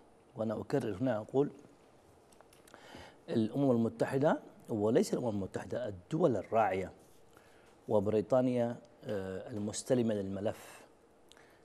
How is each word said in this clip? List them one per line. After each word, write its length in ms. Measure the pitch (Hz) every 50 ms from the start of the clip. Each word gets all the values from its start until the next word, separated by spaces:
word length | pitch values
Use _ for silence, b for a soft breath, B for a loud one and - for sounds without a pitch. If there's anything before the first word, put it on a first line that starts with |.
| - - - - _ - -
وأنا 240 | 110 110 113 110 -
أكرر 380 | - - - 139 123 113 101 90
هنا 160 | 127 131 117 107
أقول 340 | 110 - - 135 147 147 - - - - - - - - - - - - - - - _ - - - - - - - - B B B B B B B B B B - -
الأمم 420 | - 117 110 107 - 139 143 135
المتحدة، 680 | 123 117 113 110 110 - 139 120 131 135 139 160 202 - - - - - - -
وليس 440 | 123 107 101 107 120 160 214 - -
الأمم 160 | - - 120
المتحدة، 580 | 101 101 95 92 - - - 98 110 110 123 110
الدول 480 | 101 90 - - 156 160 180 160 117
الراعية 560 | 98 87 - 113 113 110 98 95 95 92 87 - - - - - - - - b b b b b b b b b b - -
وبريطانيا، 880 | 117 107 98 104 107 107 95 - 135 127 127 127 123 123 117 117 120 - - - - - -
آه، 480 | 127 110 98 95 95 92 92 104 -
المستلمة 600 | 123 104 104 107 104 - - - 135 123 117 113 107
للملف. 680 | 104 98 95 98 95 98 110 - - - - - - - - - - - _ - - - - B B B B B B B